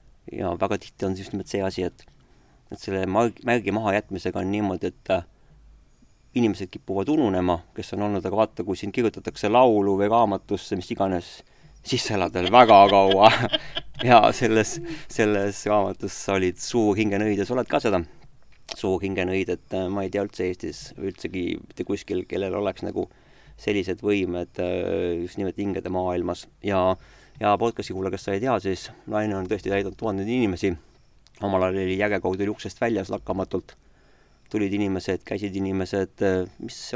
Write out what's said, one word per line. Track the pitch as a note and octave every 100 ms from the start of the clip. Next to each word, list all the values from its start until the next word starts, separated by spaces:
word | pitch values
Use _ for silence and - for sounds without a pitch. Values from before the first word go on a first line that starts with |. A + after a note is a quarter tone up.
| - - -
Ja | - F#2 E2+
väga | F#2 G2+
tihti | - - G2
on | F#2+
just | G2
nimelt | G2+ -
see | G2+
asi, | F#2+ F#2+ F2
et, | - - - _ _ _ _ _
et | -
selle | - F#2+ F#2
marg-, | G2 A#2 - -
märgi | A#2+ G2
maha | G2+ A2 G2
jätmisega | - F#2+ F#2+ F#2+
on | F#2+
niimoodi, | G#2 G2+ F#2 F#2
et, | - -
äh, | F#2 E2+ _ _ - - - _ _ - _ _ B2+
inimesed | A2+ G2 F#2+
kipuvad | - - G2 G2
ununema, | D#3 A#2+ F#2 F2+ E2 - -
kes | -
on | A#2 G#2
olnud, | G2+ F#2
aga | G2+
vaata, | A2 - G2
kui | F#2
siin | -
kirjutatakse | - A2+ F#2+ - - G#2
laulu | A#2 B2+ G#2+ G2+ G2
või | G2+
raamatusse, | G2+ A2 F#2+ - G2+ - F#2+
mis | -
iganes, | A#2 G2 F2+ - - - _ - - -
siis | B2
sa | - G#2+
elad | F2+ F#2
veel | F2+
väga | A#2 A#2 G2+ G2+
kaua. | G2 F#2+ F#2+ G#2+
<laughs> | A2 A#2+ - - - - - B2
Ja | A#2+ G#2+
selles, | A2+ A#2+ A2 G#2+ - - G#2 -
selles | - G#2+ G#2 G2+ G2 -
raamatus | G#2 G2 F#2+ G2+
sa | - - G2
olid | F#2 F2
suur | - A#2+ G#2+ G2+
hingenõid | G#2 G2 G#2+ G2
ja | G2
sa | B2+
oled | A#2
ka | D3+
seda | A#2+ F#2+ E2 - - - - - - -
suur | G2+ F#2
hingenõid, | F#2+ F#2+ F2+ F#2+ F#2
et, | F2 -
äh, | F#2+ F#2
ma | G2+ F#2+
ei |
tea | G2
üldse | G2+ - F#2
Eestis | F2+ D#2+ D2+ -
või | - G2
üldsegi | - - F#2+ F2 -
mitte | - - -
kuskil, | G2+ - F#2 -
kellel | - F#2+ F#2
oleks | G2+ - F#2
nagu | - F#2+ - - - - -
sellised | - G#2 F#2 F2+ G#2
võimed, | G#2 F2+ F2 F2 -
äh, | F2+ F2+ F2+ F2+ F2+ E2+
just | F2 -
nimelt | G2 F2
hingede | G2+ F#2+ F#2
maailmas. | F#2 F#2 F2+ F2 F2 - _
Ja, | - F#2+ F#2 F#2 - - - -
ja | G#2 G2+
podcasti | A#2 A2+ G2+ F#2+
kuulaja, | F#2+
kes | F#2 -
sa | G2
ei |
tea, | B2+ A2
siis | G2 F#2 - - -
Laine | G#2+ G#2+ G2
on | F#2
tõesti | G#2 G2+
täidanud | G2 G2 -
tuhandeid | A2 G2 G2+
inimesi. | B2 A2 F2 G2 E2+ - _ _ _ _ -
Omal | G2+ F#2+ F#2
ajal | F#2+
oli | F#2 F#2+
järjekord, | G#2 G2 F#2 F#2+
tuli | G2+
uksest | G#2 G2 -
väljas | A#2 G#2+ F#2+
lakkamatult. | G#2 - F#2+ F#2 F#2+ - - _ _ _ _ _ _ _
Tulid | A2 G2+ G2+
inimesed, | G2+ F#2+ - F#2 -
käisid | G#2 G2+ F#2+
inimesed, | G2 F#2+ F#2 G2+ F#2+ -
äh, | G2 F#2 F2+ -
mis | A2+ - -